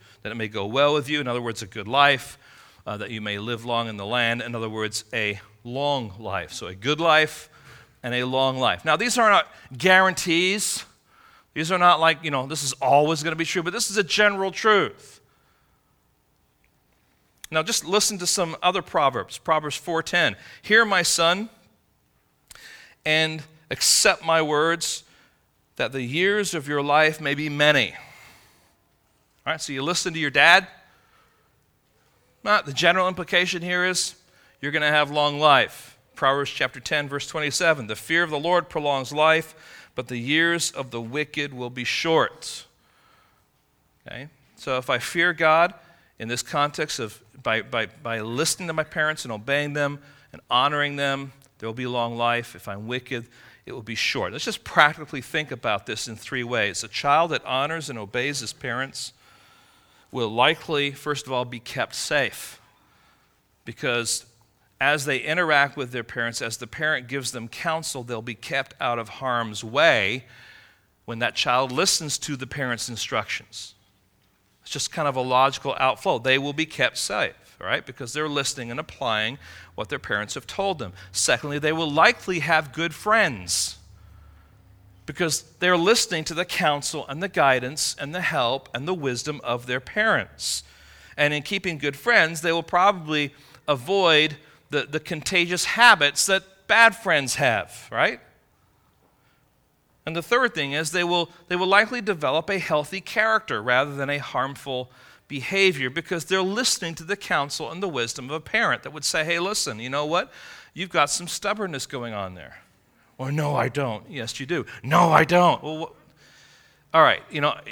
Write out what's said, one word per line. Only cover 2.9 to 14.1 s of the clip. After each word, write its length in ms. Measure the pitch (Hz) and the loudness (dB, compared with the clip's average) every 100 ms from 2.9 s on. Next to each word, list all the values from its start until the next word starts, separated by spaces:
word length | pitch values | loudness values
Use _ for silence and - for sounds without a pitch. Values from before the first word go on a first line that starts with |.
| 104 | -8
that 140 | 104 | -8
you 100 | 110 | -8
may 160 | 107 101 | -6 -6
live 280 | 110 117 117 | -4 -6 -2
long 220 | 117 113 | -2 -2
in 100 | 104 | -6
the 80 | 101 | -4
land, 360 | 123 117 120 | 0 0 0
in 140 | 120 120 | -4 -6
other 140 | 110 | -6
words, 360 | 110 107 - - | -4 -4 -6 -6
a 260 | 120 104 101 - _ | -4 -2 -4 -10 _
long 500 | 120 127 143 139 110 92 | -10 -4 -2 -2 -4 -10
life. 360 | 107 95 80 | -6 -6 -6
So 120 | - 90 | -10 -12
a 80 | |
good 260 | 92 117 151 | -6 -2 2
life 500 | 170 156 151 - - - - - - _ | 4 4 4 -2 -18 -20 -20 -20 -20 _
and 140 | 123 123 | -6 -2
a 80 | |
long 340 | 127 131 131 131 | 0 2 2 2
life. 260 | 123 90 | 0 0
Now, 120 | 160 160 | 0 0
these 240 | 240 247 | 2 2
are 100 | 220 | 6
not 240 | 190 - - - 127 | 4 2 -6 -18 0
guarantees. 1080 | 185 185 190 - 180 165 185 208 - - - _ _ _ _ _ _ | 6 6 6 2 0 2 2 0 -2 -6 -10 _ _ _ _ _ _
These 180 | 139 160 | -6 -2
are 60 | 185 | 4
not 220 | 180 156 | 6 6
like, 240 | 165 156 | 4 2
you 80 | 165 | 0
know, 160 | 139 135 | -2 -2
this 160 | 151 | -4
is 100 | 139 | -6
always 480 | 131 131 143 151 160 | -2 4 6 6 2
gonna 140 | 156 160 | -2 -2
be 100 | 165 | -2
true, 160 | 190 | -2
but 120 | 170 | -2
this 180 | 214 - | -2 -2
is 60 | 196 | 0
a 60 | |
general 480 | 170 | 0